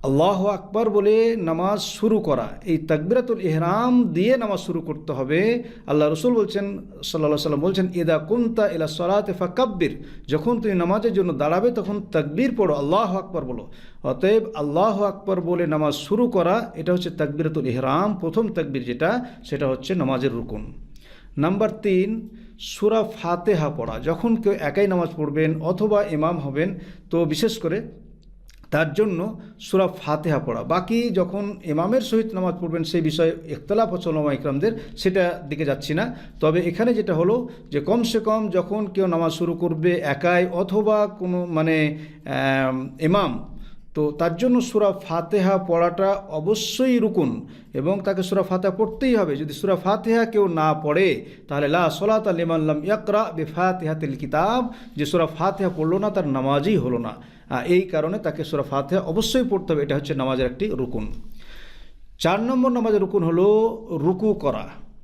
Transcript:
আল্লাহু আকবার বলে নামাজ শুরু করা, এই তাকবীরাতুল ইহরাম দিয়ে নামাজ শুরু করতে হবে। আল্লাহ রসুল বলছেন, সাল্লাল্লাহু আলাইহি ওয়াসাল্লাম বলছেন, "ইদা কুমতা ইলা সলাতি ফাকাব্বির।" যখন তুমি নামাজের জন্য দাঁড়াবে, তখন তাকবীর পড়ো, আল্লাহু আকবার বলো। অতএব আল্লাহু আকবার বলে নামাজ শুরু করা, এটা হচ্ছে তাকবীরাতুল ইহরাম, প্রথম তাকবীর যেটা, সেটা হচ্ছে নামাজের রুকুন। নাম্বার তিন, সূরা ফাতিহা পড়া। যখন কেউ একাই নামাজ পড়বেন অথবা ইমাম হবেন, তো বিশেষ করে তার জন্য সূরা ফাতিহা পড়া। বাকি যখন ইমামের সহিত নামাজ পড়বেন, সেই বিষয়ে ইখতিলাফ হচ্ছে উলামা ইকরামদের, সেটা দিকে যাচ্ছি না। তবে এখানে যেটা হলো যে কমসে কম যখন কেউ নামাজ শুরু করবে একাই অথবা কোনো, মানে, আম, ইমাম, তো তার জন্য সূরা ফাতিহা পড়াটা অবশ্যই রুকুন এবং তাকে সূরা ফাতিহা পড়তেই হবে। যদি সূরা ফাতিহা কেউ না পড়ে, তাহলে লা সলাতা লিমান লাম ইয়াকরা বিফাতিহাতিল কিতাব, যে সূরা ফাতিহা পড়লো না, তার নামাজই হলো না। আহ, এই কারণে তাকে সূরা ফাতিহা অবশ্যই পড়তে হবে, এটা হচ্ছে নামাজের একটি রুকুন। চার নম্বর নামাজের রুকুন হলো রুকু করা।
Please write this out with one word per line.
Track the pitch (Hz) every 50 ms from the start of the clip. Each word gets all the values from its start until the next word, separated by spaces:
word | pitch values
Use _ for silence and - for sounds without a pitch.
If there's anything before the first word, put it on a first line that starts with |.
| -
আল্লাহু | 151 135 139 160 190 202 185 190
আকবার | 202 202 185 - - - 214 233 226
বলে | 202 208 196 208 214 220 226 233 226
নামাজ | 226 180 165 165 165 180 190 208 202
শুরু | - - - - - 220 220 214
করা, | - 165 143 123 110 107 - - -
এই | 196 165 156
তাকবীরাতুল | 156 156 160 151 156 170 233 254 247 247 226 190
ইহরাম | 190 175 156 156 165 170 190 214 240 247 247 247 240
দিয়ে | 185 156 165 185 226 262
নামাজ | 262 233 214 196 175
শুরু | - - 170 165
করতে | 160 156 151 127 - - 147
হবে। | 127 135 131 151 165 185 220 240 240 240 - - - -
আল্লাহ | - 143 151 151 151 156
রসুল | 156 - 247 247
বলছেন, | 226 202 - - 202 202
সাল্লাল্লাহু | 202 202 196 196 - - - - - -
আলাইহি | 160 156 151
ওয়াসাল্লাম | 151 147 - 160 147 143
বলছেন, | 151 185 190 190 185 180 180
"ইদা | 180 170 156 160 151
কুমতা | 156 160 208 240 240 226 233 226 214 196
ইলা | 170 165 156
সলাতি | 151 156 - 175 175 196 208 208 202 180
ফাকাব্বির।" | 185 190 170 185 - 262 240 202 180 175 135 - - - - - - -
যখন | - 135 156 - 233 240 220
তুমি | 220 214 196
নামাজের | 180 175 175 196 220 214 233 190
জন্য | 190 190 180 156
দাঁড়াবে, | 131 143 151 165 185 214 247
তখন | 240 226 185 180 208 208 202 - -
তাকবীর | 160 147 147 147 180 254 269 -
পড়ো, | - 202 170 147
আল্লাহু | 139 139 143 170 202 226 196 185 196
আকবার | 185 185 180 165 143
বলো। | 127 123 117 101 - - - - - - - -
অতএব | 143 131 127 185 190 214 226 214 220 -
আল্লাহু | 156 147 147 143 165 190 226 208 196 208
আকবার | 202 185 190 - - 190 180
বলে | 165 165 180 175 175
নামাজ | 151 151 151 156 147 139
শুরু | - - - 202 214 247 240
করা, | 240 190 170 170 190 226 226 233 -
এটা | 151 151 160 180
হচ্ছে | 180 180 175
তাকবীরাতুল | 156 151 151 143 143 151 165 156 156 156 135
ইহরাম, | 127 117 127 123 135 135 156 190 208 208 -
প্রথম | - 165 160 220 233 208 -
তাকবীর | 175 160 143 135 135 120
যেটা, | 117 120 123 156 170 226 247 247 - - - -
সেটা | - 147 139 151 135
হচ্ছে | 131 127 - - 190
নামাজের | 180 143 131 135 127 123 139 113
রুকুন। | 120 - - 110 107 107 - - - - - - - - - - - - - - -
নাম্বার | 143 170 190 202 220 208
তিন, | - 214 - 208 190 180 190 202 220 226 - - - - - - - -
সূরা | - - - - 202 214 220 226 208 - - - -
ফাতিহা | 165 175 175 175 220 202 165 151 143
পড়া। | - - 113 113 110 113
যখন | 123 147 170 185 - 233 226
কেউ | 220 220 202 196
একাই | - 160 143 143 196 202
নামাজ | 196 190 180 170 160 -
পড়বেন | 160 151 143 143 156 156 156 160 160 156
অথবা | 160 185 180 214 214 208 202 208
ইমাম | - 165 147 156 165 180 143
হবেন, | 139 143 131 143 160 196 196 - - - - - - -
তো | - 165 170
বিশেষ | 156 156 156 233 220 226 -
করে | - 165 165 214 240 - - - - - - - - - - - - - - - - -
তার | - 147 165 156 139
জন্য | 202 214 208 185 160 180 220 220 - - - - -
সূরা | - - - 190 190 175
ফাতিহা | - - - 147 151 156 151 175 151 131
পড়া। | 113 - 117 113 -
বাকি | - 160 180 180 - 220 233 233 240
যখন | 185 190 175 175 190 202 202 202 208 - -
ইমামের | 175 147 156 170 190 233 262
সহিত | 220 - 226 220 220 220 -
নামাজ | 185 185 180 170 180
পড়বেন, | 175 160 156 165 165
সেই | 160 - 175
বিষয়ে | 156 156 151 156 165 160 170 170 - -
ইখতিলাফ | 147 - - - 196 220 226 -
হচ্ছে | 180 180 175 170
উলামা | 156 156 147 147 139
ইকরামদের, | 131 143 151 135 143 156 220 226 - - - -
সেটা | - - 190 185 196 180 175 170 147 151 143
দিকে | 147 143 160
যাচ্ছি | 143 135 131 - - 151
না। | 165 214 247 240 - - - - -
তবে | - 156 160 175
এখানে | 180 175 175 180 226 240 240
যেটা | 214 208 - 175
হলো | 156 170 185 220 - - - - - - -
যে | - 143
কমসে | 143 156 208 240 233 233 - 226
কম | 220 220 214 226 214 208
যখন | 170 180 175 - 202 214 214
কেউ | 196 185 196 190
নামাজ | 180 165 165 165 165 160
শুরু | - 180 170 170
করবে | 165 175 175 165 156 160 180 175
একাই | 165 143 147 139 139 156 175 180 175 185
অথবা | 185 180 170 190 185 190 214 214 214 214 208 208
কোনো, | 202 - - 185 180 180 180 180
মানে, | 175 165 156 156 160 160 156 151 151 151 156 - - - - -
আম, | - 135 135 135 135 135 135 135 131 131 131 131 139 - -
ইমাম, | 160 160 180 202 190 147 120 107 - - - - - - - - - - -
তো | 151 151 151 147
তার | 147 165 170 165
জন্য | 175 220 254 247 247
সূরা | - - - 214 214 196 190
ফাতিহা | - - - 165 170 170 - 202 208 185 190 196 190
পড়াটা | 185 175 175 170 170 175 170 175 196 190 196
অবশ্যই | 196 - - 151 156 160 190 214 214 - - - - 254 262 247 240
রুকুন | 220 214 - 185 156 127 113 - - - - - - - -
এবং | 131 135 165 196 202 190
তাকে | 196 196 185 180
সূরা | 185 202 196 180
ফাতিহা | 185 185 185 185 196
পড়তেই | 185 190 220 214 220 - 269 262 240
হবে। | 220 190 156 143
যদি | 139 156 147 139
সূরা | - - 196 190
ফাতিহা | - - 185 202 214 - 226 226 233 226
কেউ | 226 226 208 202 185
না | 170 160 156 156 151
পড়ে, | 156 156 147 147 165 196 185 139 113 - - - - - -
তাহলে | 143 143 147 143
লা | 151 175 180 160
সলাতা | 156 - 190 208 220 220 214 214 180
লিমান | 165 170 165 165 160
লাম | 156 156 151 151 151
ইয়াকরা | 185 208 214 214 208 202 208 220 180 165
বিফাতিহাতিল | 160 156 156 156 170 180 185 185 180 170 156 156 156 156 143 135
কিতাব, | 127 143 135 - 151 170 202 233 254 254 240 - - - - -
যে | - 147
সূরা | 143 - 175 165
ফাতিহা | 156 - - 165 190 190 - 196 180 170
পড়লো | 151 156 160 170 196
না, | 202 214
তার | 196 202 170 147
নামাজই | 135 135 131 135 139 143 143 190 220
হলো | 175 123 127 123 117
না। | 117 110 107 - - - - - - -
আহ, | - 123 120
এই | 170 180 180
কারণে | 190 185 - 156 151 160 190 214
তাকে | 214 160 147 - 151
সূরা | - - 143 139
ফাতিহা | - - 139 135 - 175 190
অবশ্যই | 180 160 165 208 214 - - 254 247 -
পড়তে | 202 185 - - 165
হবে, | 147 143
এটা | 147 143
হচ্ছে | 143 143 - 160
নামাজের | 135 131 131 131 127 131
একটি | 123 127 - 196
রুকুন। | 220 - - 127 123 - 113 107 107 - - - - - - - - - - - - - - - - - - - - - -
চার | - 165 180 202
নম্বর | 226 240 269 254 247 254
নামাজের | 240 247 226 226 214 208
রুকুন | 190 185 - 202 170
হলো | 165 165 170 185 202 214 214 226 226 220 - - -
রুকু | 170 156 139 170 185 185 214 214 208
করা। | 202 - 139 120 110 95 - - - - - - -